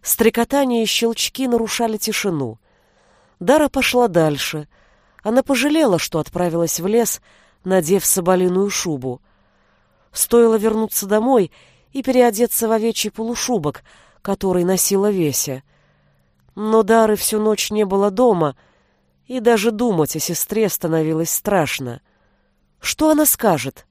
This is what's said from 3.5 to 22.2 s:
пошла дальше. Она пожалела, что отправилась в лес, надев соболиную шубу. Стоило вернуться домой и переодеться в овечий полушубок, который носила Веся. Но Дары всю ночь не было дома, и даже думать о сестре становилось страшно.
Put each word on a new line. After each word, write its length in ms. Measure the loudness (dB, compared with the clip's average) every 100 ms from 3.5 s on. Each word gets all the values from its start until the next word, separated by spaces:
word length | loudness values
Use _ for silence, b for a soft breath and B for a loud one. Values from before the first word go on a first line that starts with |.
| 2 2
пошла 400 | 0 0 2 2
дальше. 580 | 2 2 0 -6 -8 -14 b b b b b
Она 200 | 0 0
пожалела, 540 | 0 -2 0 2 2 0
что 220 | -2 -6
отправилась 640 | -6 -4 -2 -2 -4 -4
в 60 | 0
лес, 340 | 0 0 -6 b b b b
надев 420 | 0 0 2 0 0
соболиную 640 | 0 2 2 2 0 -2
шубу. 520 | -4 -6 -6 -8 -10 _ _ _ _ _ _ _ _ _
Стоило 440 | -8 2 4 4 4
вернуться 500 | 0 -2 -4 -6 -2
домой 460 | 0 2 2 2 b b b b
и 100 | -8
переодеться 640 | 0 4 4 2 -2 0 0
в 60 |
овечий 380 | 0 0 -2 -6
полушубок, 720 | -6 -8 -6 -2 -2 -2 -8 b b b b
который 440 | -8 -4 0 0 0
носила 440 | 0 0 0 0
Веся. 540 | 0 -2 -2 -6 -8 _ _ _ _ _ _ _ _ _ -8
Но 280 | 2 2
Дары 320 | 4 4 4 0
всю 240 | -2 0
ночь 320 | 0 0 -2
не 140 | -2 0
было 260 | 0 0
дома, 460 | 2 2 4 0 -4 _ _ _ _ _ _ _
и 140 | -2
даже 320 | 2 2 0
думать 460 | 0 0 0 0 -2
о 20 |
сестре 480 | -6 -6 -4 0 -2
становилось 640 | -2 -2 0 0 -2 -4
страшно. 680 | -4 0 0 0 -4 -8 -12 _ _